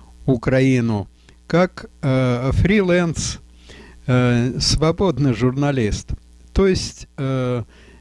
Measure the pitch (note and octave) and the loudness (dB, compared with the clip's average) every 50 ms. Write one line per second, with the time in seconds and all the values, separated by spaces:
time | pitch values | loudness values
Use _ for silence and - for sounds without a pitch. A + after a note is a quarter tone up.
0 | - - - - - - C3+ A#2 - - B2+ C3 C3 C3+ C3 B2 A#2 A#2 A2+ G#2 | -20 -20 -20 -6 -2 -2 -2 0 0 0 2 2 4 4 2 2 2 0 0 -2
1 | G2 - - _ _ - - - _ - - E3 F#3 F3+ - - - - - - | -4 -6 -12 _ _ -20 -20 -20 _ -2 0 2 2 0 -2 -6 -20 -20 -12 -6
2 | - C#3 C3 C3 C3 B2+ B2 A#2+ B2 C3+ B2 - F3 F3 G3+ A3 G3 F3+ F3 F3+ | -2 0 0 0 0 0 0 -2 -2 0 0 2 2 2 2 2 2 2 2 2
3 | F3 E3+ E3 - - - - - - - - - - - - - - - - - | 0 0 -2 -4 -6 -8 -8 -10 -14 -20 -20 -20 -20 -20 -20 -20 -20 -20 -20 -10
4 | - - B2+ B2+ B2 B2 A#2+ A#2+ A#2 C3 A#2+ C#3+ - - - - D3+ D#3+ E3+ F3 | -4 0 2 2 2 2 2 0 0 -2 -2 -2 -2 -2 0 2 2 0 0 0
5 | G3+ F#3+ D#3 A#2 C#3+ C#3 A#2+ G2 A#2+ B2+ B2+ C3+ C#3+ C#3+ C#3+ C3 A2+ G#2 F#2+ F2+ | 0 0 0 0 0 0 0 0 0 0 0 0 -2 -2 0 0 0 -2 -2 -4
6 | - - - - - - - - - - - - G3 G3 F#3+ - - - - - | -6 -8 -10 -10 -12 -16 -20 -20 -20 -6 0 2 2 2 2 0 -2 -6 -12 -16
7 | - - _ - C#3 C3+ C3+ C3 B2+ B2 B2 A#2+ A2 - - - - - - - | -20 -18 _ -8 -6 -4 -2 -2 -2 -2 -4 -4 -6 -8 -14 -20 -20 -20 -20 -14